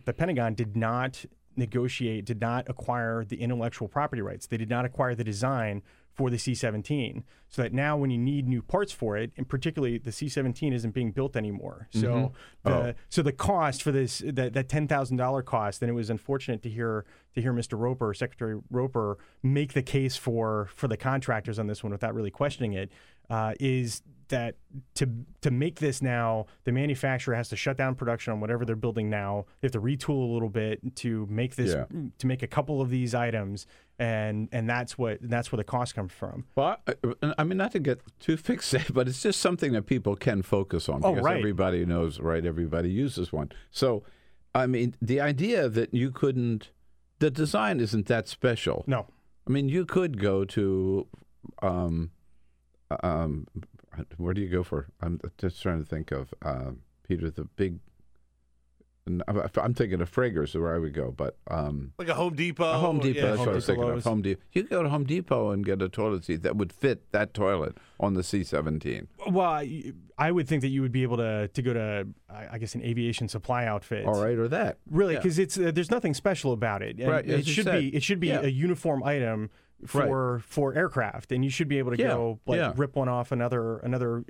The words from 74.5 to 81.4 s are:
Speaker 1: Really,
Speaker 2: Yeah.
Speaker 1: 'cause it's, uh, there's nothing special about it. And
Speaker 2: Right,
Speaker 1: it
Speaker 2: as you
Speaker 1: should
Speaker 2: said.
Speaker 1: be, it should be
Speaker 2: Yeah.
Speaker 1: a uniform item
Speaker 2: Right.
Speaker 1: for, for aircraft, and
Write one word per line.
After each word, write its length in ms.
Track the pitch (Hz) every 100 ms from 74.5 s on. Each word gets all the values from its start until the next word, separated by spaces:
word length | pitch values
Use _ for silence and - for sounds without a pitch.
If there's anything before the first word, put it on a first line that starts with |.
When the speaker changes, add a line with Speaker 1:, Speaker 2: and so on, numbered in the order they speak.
| 170 220 - -
Speaker 1:
Really, 240 | 151 196
Speaker 2:
Yeah. 80 | 156
Speaker 1:
'cause 160 | 185 160
it's, 200 | 190 190
uh, 120 | 170
there's 160 | 156 170
nothing 220 | 240 214
special 380 | 135 202 175 139
about 300 | 120 113 101
it. 160 | 107 110
And 100 | 127
Speaker 2:
Right, 160 | 156
Speaker 1:
it 60 | -
Speaker 2:
as 140 | 143 143
you 60 |
Speaker 1:
should 100 | 147
Speaker 2:
said. 160 | 190 170
Speaker 1:
be, 160 | 139 143
it 60 |
should 180 | 139 196
be 80 | 170
Speaker 2:
Yeah. 140 | 135
Speaker 1:
a 60 | 139
uniform 540 | 131 170 175 165 139
item 480 | 127 143 120 110 107 - _ _ -
Speaker 2:
Right. 160 | 143 139
Speaker 1:
for, 300 | 135 127 123
for 300 | - - 139
aircraft, 580 | 139 180 135 107 - -
and 120 | 123